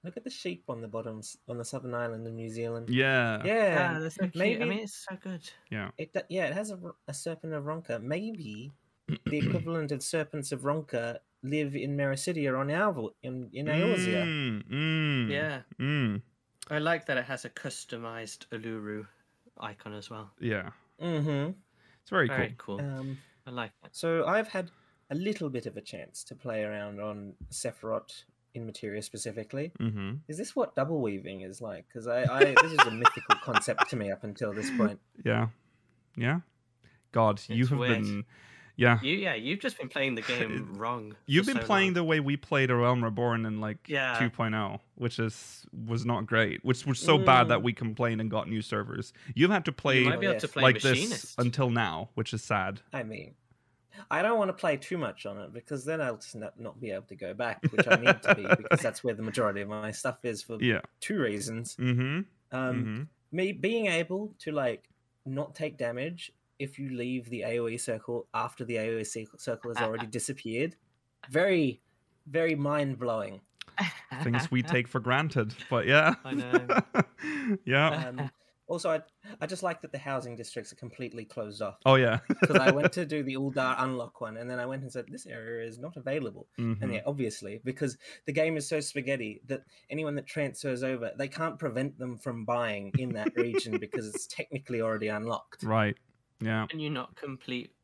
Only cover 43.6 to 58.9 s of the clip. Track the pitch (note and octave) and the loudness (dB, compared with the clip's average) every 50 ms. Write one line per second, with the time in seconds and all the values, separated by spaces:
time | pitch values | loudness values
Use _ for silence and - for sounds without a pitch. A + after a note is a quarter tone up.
43.6 | G#2+ G#2+ G#2+ - _ - D3+ C#3 C3 C3 B2 A#2 C3 A#2+ - - A#2 A2+ A2 A2 | -4 -4 -6 -8 _ -4 -2 0 0 0 0 2 0 0 2 0 0 0 2 0
44.6 | G#2 G2 G2+ G#2+ _ _ _ - A#2+ A#2+ A#2+ - A#2 A2+ G#2+ - - - - - | 0 -2 -4 -6 _ _ _ -4 -4 -2 0 0 -2 -2 -2 -6 -14 -18 -18 -20
45.6 | - - - - A2+ A2 A2+ A#2 A2+ A#2 A#2+ G#2+ A2 G#2+ A#2 A2 A2+ G2 - - | -20 -16 -12 -10 -6 -2 -2 -2 0 0 0 0 0 4 6 6 6 6 2 -2
46.6 | - C3 B2+ B2 - D3 C3+ A#2+ - E3 D#3+ D3 B2+ B2+ C3 B2+ A#2+ A2+ A#2+ A2+ | 2 2 2 2 2 0 0 0 6 8 8 8 10 10 10 10 10 8 6 4
47.6 | G#2 B2 A2+ - - A2+ G#2+ - B2 A#2 A2+ G#2+ A2 A2 G#2+ A2 - - A2 A2 | 4 2 0 0 -2 -6 -2 0 2 2 2 2 0 0 0 0 -2 0 -2 -4
48.6 | G#2+ - - G#2 G#2 A#2 - - G#2+ - - - - - B2 B2+ D3 F3+ G#3 G3 | -4 -2 -2 -2 -2 -2 -4 -6 -6 -8 -10 -18 -14 -8 2 4 6 6 6 4
49.6 | D3+ - C3+ - - C#3+ C3+ C3 B2+ B2 D#3 F3 - G3 - A2 - D3 - C#3+ | 2 0 -6 -2 2 4 6 8 8 6 4 4 2 2 2 2 0 -2 0 6
50.6 | C3 C3 B2+ - - C3+ B2+ B2+ E3+ A3+ A3 - - - - - B2 A#2+ A#2+ - | 8 8 8 8 6 6 6 6 4 0 -2 -4 -6 -8 -2 0 0 2 2 2
51.6 | C3+ B2+ A#2 A#2 A2+ F#2+ D#2+ D#2+ G2 - _ - A2+ - - A2 - - A#2+ G#2 | 2 2 4 2 2 0 0 -4 -6 -6 _ -4 -4 -2 -2 -6 -2 0 0 0
52.6 | F#2 F#2+ G2 G2+ - _ - C#3 A#2+ A2 A2 - - - - _ _ _ _ _ | 0 0 -4 -6 -12 _ -8 -8 -6 -6 -8 -12 -12 -14 -18 _ _ _ _ _
53.6 | _ _ _ _ _ _ _ - - _ - D3+ F3 G#3+ A#3 A3 G#3 F#3+ F#3 - | _ _ _ _ _ _ _ -20 -8 _ 0 2 4 4 4 4 2 2 0 0
54.6 | - F3 D3+ C#3 C#3 - F#3 F3 D3+ A2+ - - - G#2 G2+ G2+ G2+ D2 - A#2+ | 2 2 2 0 0 -4 -2 -2 -2 -2 -4 -6 -8 -10 -8 -8 -10 -12 -12 -14
55.6 | - - D3+ C#3 B2 C#3+ D#3+ D#3+ D3+ C3 A#2 G#2+ - - - A#2 G#2+ G2+ - - | -10 -8 -8 -6 -4 -4 -2 -2 0 -2 -2 -4 -8 -14 -12 -10 -10 -10 -10 -10
56.6 | A#2 G#2+ - A#2 A2+ A2 F#2+ F#2+ G2 _ G2+ F2+ - F2 G2 G#2 A#2+ A#2 G#2+ - | -12 -12 -10 -10 -8 -6 -6 -6 -6 _ -14 -10 -8 -8 -4 -2 -2 -2 -2 0
57.6 | - D3+ - - F#3 - - - A#2 B2+ G3 - - - G3+ - G2+ - F3+ - | 0 0 4 4 6 6 6 6 8 6 4 4 6 4 4 4 6 2 2 2
58.6 | - - - C#3+ - A#2+ | 4 2 2 2 2 0